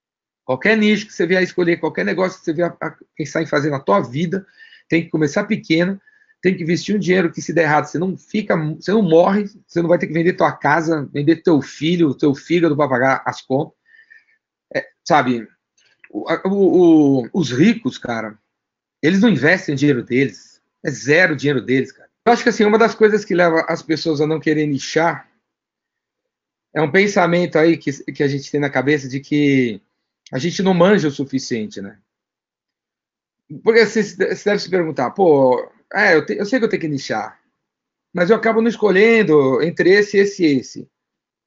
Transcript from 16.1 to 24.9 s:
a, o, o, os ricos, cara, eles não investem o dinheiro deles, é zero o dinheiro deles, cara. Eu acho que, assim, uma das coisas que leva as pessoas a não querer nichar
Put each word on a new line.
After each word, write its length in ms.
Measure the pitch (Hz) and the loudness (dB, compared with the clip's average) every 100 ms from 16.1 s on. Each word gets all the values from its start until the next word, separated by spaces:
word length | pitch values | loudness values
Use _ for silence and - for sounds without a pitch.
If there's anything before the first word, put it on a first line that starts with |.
| - - | -10 -6
a, 120 | 165 190 | -4 -2
o, 800 | 202 185 175 170 160 143 135 | 0 2 4 6 6 4 2
o, 40 | 117 | -2
os 180 | 202 131 | -4 -2
ricos, 480 | 123 202 233 123 - | 2 2 2 -4 -8
cara, 400 | - 113 110 104 _ _ _ _ _ _ | -8 -8 -10 -14 _ _ _ _ _ _
eles 180 | 151 190 | 0 2
não 80 | 233 | 2
investem 460 | 139 147 190 - | 2 2 0 -2
o 40 | 139 | 0
dinheiro 240 | 143 120 | 0 0
deles, 600 | 107 123 139 - - _ _ _ | -2 -2 -2 -4 -20 _ _ _
é 80 | 160 | -10
zero 440 | 113 120 160 180 | -6 0 2 2
o 20 | 135 | 0
dinheiro 240 | 139 131 | -2 -2
deles, 320 | 101 135 - | 0 -2 -2
cara. 160 | - _ _ | -10 _ _
Eu 80 | 226 | 0
acho 100 | 240 | 0
que, 60 | 240 | 0
assim, 160 | 214 | 0
uma 140 | 208 214 | 2 2
das 160 | 226 | 2
coisas 300 | - 214 208 | 2 2 2
que 100 | 202 | -2
leva 320 | 175 170 160 165 | 0 2 0 -2
as 140 | 170 | -6
pessoas 380 | - 151 165 147 | -4 -4 -2 -2
a 60 | 151 | -2
não 140 | 156 | -2
querer 260 | 156 151 151 | -2 -2 -2
nichar 640 | 135 - | -4 -4